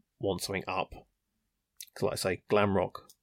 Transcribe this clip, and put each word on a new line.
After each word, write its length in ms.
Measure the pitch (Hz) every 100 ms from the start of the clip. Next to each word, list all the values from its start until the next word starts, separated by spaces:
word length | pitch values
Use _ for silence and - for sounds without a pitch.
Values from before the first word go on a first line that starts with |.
| _ -
want 220 | 101 90
something 220 | - 98 -
up. 240 | 92 - - - _ _ _ _ _ _ _ - -
'Cause, 80 |
like 100 | -
I 20 | -
say, 280 | 95 90 -
glam 300 | 104 101 95
rock, 340 | 92 - - -